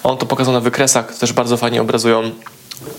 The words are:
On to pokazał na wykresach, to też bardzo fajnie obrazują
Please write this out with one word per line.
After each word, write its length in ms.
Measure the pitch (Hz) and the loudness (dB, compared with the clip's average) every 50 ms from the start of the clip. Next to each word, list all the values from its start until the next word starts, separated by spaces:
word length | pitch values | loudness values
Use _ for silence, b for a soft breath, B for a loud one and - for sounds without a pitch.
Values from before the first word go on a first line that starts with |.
| - | -2
On 140 | 131 131 131 | -2 -2 -2
to 80 | - | -2
pokazał 280 | 120 139 131 131 127 127 | -4 0 0 2 2 2
na 60 | 123 | 2
wykresach, 540 | 113 120 117 - 139 131 - 123 110 - - | 2 0 0 2 2 2 2 0 0 -2 -6
to 60 | - | -4
też 140 | - 117 117 | -2 0 0
bardzo 240 | - 120 120 120 117 | 0 2 2 0 0
fajnie 240 | 120 120 120 117 | 0 0 0 0
obrazują 500 | 113 113 117 117 110 117 113 113 113 117 113 - - - - - - - - - - - - | 0 2 0 2 4 4 2 2 2 -2 -6 -10 -16 -20 -20 -20 -20 -18 -18 -16 -14 -14 -6